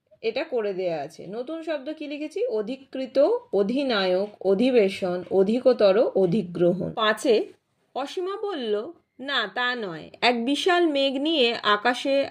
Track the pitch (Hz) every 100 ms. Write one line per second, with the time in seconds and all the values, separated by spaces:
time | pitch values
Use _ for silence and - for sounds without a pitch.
0 | _ _ 220 240 320 247 208 185 185 160
1 | 143 - 147 214 254 320 320 302 262 311
2 | 285 294 302 392 494 214 208 269 - 262
3 | 262 269 311 480 - 196 202 254 269 214
4 | 185 185 208 - 190 196 254 247 196 196
5 | 185 180 175 190 196 240 262 226 202 190
6 | - - 185 208 175 165 175 175 165 156
7 | 214 220 302 214 415 - _ _ _ 233
8 | 277 - 359 403 415 330 226 208 277 339
9 | _ - 269 262 208 254 247 247 196 156
10 | - - 233 240 233 285 370 349 339 277
11 | 277 262 294 320 233 233 - 240 240 254
12 | 285 277 277